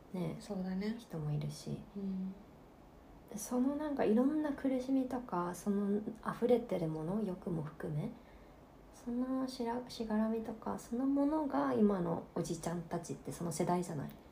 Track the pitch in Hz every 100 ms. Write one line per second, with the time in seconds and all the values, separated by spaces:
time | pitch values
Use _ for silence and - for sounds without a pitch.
0 | - 180 165 - - 196 185 190 208 240
1 | - 165 151 147 147 147 - 147 - 202
2 | 196 190 190 190 - - - - - -
3 | - - - 208 - 247 269 285 302 277
4 | - 220 269 311 302 285 269 254 254 269
5 | 254 254 - 175 175 180 208 202 202 208
6 | 214 - 214 - 233 240 233 180 160 156
7 | 160 208 196 180 196 160 147 - 170 151
8 | 214 - - - - - - - - -
9 | 247 240 254 262 262 - 233 240 - -
10 | 220 214 220 226 220 220 202 202 - 233
11 | 269 277 285 311 285 269 277 247 208 196
12 | 170 165 - - 170 165 170 175 165 170
13 | - 139 - - 170 160 175 180 180 156
14 | 143 - -